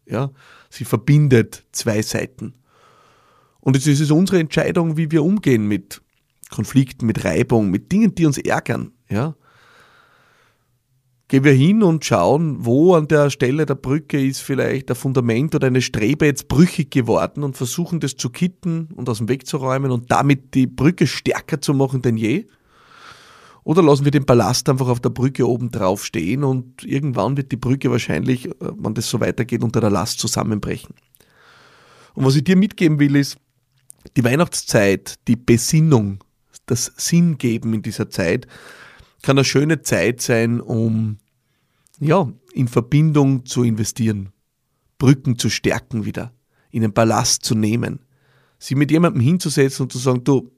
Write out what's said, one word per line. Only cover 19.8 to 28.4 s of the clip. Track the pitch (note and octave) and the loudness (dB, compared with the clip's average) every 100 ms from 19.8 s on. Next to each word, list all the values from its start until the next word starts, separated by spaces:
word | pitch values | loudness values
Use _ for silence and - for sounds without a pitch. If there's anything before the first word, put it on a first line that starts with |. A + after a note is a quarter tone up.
| C#3 | -2
und | A#2+ A#2+ | -2 0
damit | A#2+ C#3 C#3 - | 2 2 0 0
die | C3+ B2 | 0 0
Brücke | - C#3+ F3+ C#3+ | 2 0 2 0
stärker | - B2+ - - D#3 | -2 -4 -6 -6 -6
zu | - | -2
machen | C3+ C3+ C3 | 0 0 -2
denn | A#2+ A2+ | -2 0
je? | G#2+ E3 A3+ _ _ _ _ - - - - - - _ - | 0 -2 -6 _ _ _ _ -20 -20 -20 -20 -20 -20 _ -2
Oder | D#3+ | 2
lassen | D#3 C#3 C#3+ | 4 4 2
wir | |
den | C#3+ | 2
Ballast | C3+ A#2+ G2+ A#2+ - | 4 4 4 0 0
einfach | C3 B2+ | 0 0
auf | A#2+ | -2
der | B2+ | -2
Brücke | A#2 C3 C3+ A#2+ | -2 -2 0 -2
oben | A#2+ A#2+ | -2 -4
drauf | A2 F#2 G2+ | -2 -2 -2
stehen | - - E2 C3 | -4 -4 -4 -2
und | C#3 C3 B2 - | -2 -2 -6 -14
irgendwann | - C#3 D3 A#2+ G#2 C#3 | -6 -4 -4 -2 -2 -4
wird | C3+ | -4
die | A#2 | -4
Brücke | A#2+ C3+ C3+ | -2 0 0
wahrscheinlich, | A#2+ - D#2 C3 B2 | -2 -2 -2 -2 -2